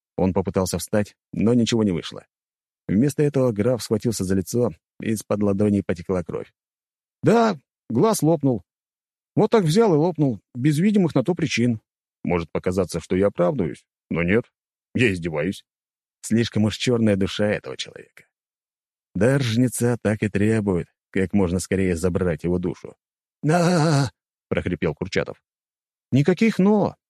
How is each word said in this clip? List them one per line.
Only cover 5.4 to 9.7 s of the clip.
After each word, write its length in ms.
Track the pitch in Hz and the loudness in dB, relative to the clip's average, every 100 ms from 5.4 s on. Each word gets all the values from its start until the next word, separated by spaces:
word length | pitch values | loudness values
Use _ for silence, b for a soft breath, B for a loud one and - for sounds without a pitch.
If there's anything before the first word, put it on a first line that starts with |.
ладони 400 | 104 98 104 101 | 0 2 2 2
потекла 380 | - 87 87 92 | 0 -6 -4 -4
кровь. 300 | 85 53 - _ _ _ _ _ _ _ | -4 -10 -12 _ _ _ _ _ _ _
«Да, 360 | 156 226 226 165 - _ _ | 2 4 2 -2 -10 _ _
глаз 340 | 113 226 208 | 0 2 2
лопнул. 400 | 151 165 135 113 - _ _ _ _ _ _ | 0 2 0 -2 -6 _ _ _ _ _ _
Вот 160 | - 214 | 0 2
так 140 | 233 | 4
взял 280 | 165 | 4